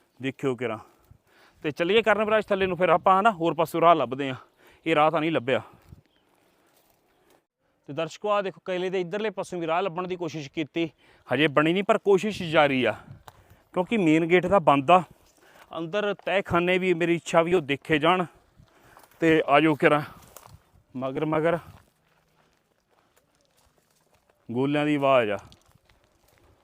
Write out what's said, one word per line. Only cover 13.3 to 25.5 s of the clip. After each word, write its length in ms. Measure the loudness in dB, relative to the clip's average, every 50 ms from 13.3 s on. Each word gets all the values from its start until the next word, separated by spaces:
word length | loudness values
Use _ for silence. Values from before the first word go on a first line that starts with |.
| -20 _ _ _ -20 _ _ _ -6
ਕਿਉਂਕਿ 240 | -4 -4 -2 0
ਮੇਨ 300 | 0 2 4 4 2 2
ਗੇਟ 200 | 4 2 2 2
ਤਾਂ 140 | 4 0 2
ਬੰਦ 300 | 4 4 2 2 4 4
ਆ। 120 | 4 4 4 0 -14 _ _ _ _ _ _ _ _ -20 -20 -16 -12 -12
ਅੰਦਰ 360 | -10 -8 -6 -4 -4 -4 -6
ਤਹਿਖਾਨੇ 640 | -6 -6 -4 -2 -2 -2 0 -2 0 0 2 0 0
ਵੀ, 160 | 0 0 0
ਮੇਰੀ 200 | 0 0 -2 -2
ਇੱਛਾ 280 | -2 -4 0 0 2 2
ਵੀ 120 | 2 2
ਉਹ 60 | 0
ਦੇਖੇ 380 | 0 -2 -6 -6 -2 -2 0 2
ਜਾਣ। 260 | 2 2 2 2 0 -6 _ _ _ _ _ _ -20 _ _ _ _ _ -20 -20 _ _ _ -2
ਤੇ 220 | 2 2 2 2 2 2
ਆ 120 | 2 4
ਜਾਓ 140 | 4 4 0
ਕਿਰਾਂ 280 | 2 2 2 2 2 -2 -6 -14 -20 -20 -20 -20 -20 -20 -20 -20 -20 _ _ _ _ _ _ -12
ਮਗਰ 280 | -10 -8 -8 -6 -6 -4
ਮਗਰ। 340 | -2 -2 -2 -2 -2 -2 -4 -6 -12 -20 -20 _ _ _ _ _ _ _ _ _ _ _ _ _ _ _ _ _ _ _ _ _ _ _ _ _ _ _ _ _ _ _ _ _ _ _ _ _ _ _ _ _ _ _ _ _ _ _ _ _ _ _ _ _ -10
ਗੋਲਿਆਂ 360 | -6 -4 -2 -2 -2 -2 -2
ਦੀ 80 | -2 -2
ਆਵਾਜ਼ 360 | 0 2 2 4 4 2 0
ਆ, 80 | -2 -6 -8 -14